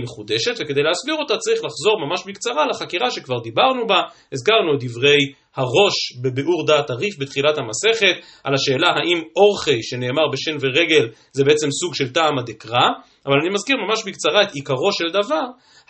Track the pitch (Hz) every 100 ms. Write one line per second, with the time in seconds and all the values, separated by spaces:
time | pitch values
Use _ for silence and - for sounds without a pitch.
0 | 120 - 104 110 - 240 135 139 151 -
1 | 254 311 285 208 214 226 147 - 175 214
2 | 147 185 190 196 233 269 285 202 - -
3 | 247 - - 123 113 113 262 254 220 185
4 | 165 - - 135 120 220 175 139 120 117
5 | 143 147 139 - _ - 127 139 202 -
6 | - 127 131 127 143 175 151 151 139 123
7 | 202 202 135 139 143 151 120 107 208 226
8 | 196 170 - - - 139 143 131 175 147
9 | 160 175 156 170 208 196 - 123 - 123
10 | 123 139 151 131 - 151 135 131 165 156
11 | 117 - _ 131 139 151 151 135 175 131
12 | 135 170 160 143 117 104 110 120 180 262
13 | - _ 139 139 165 202 202 262 196 220
14 | 196 - 165 190 196 - 139 127 185 196
15 | 170 185 202 302 254 - _ _ -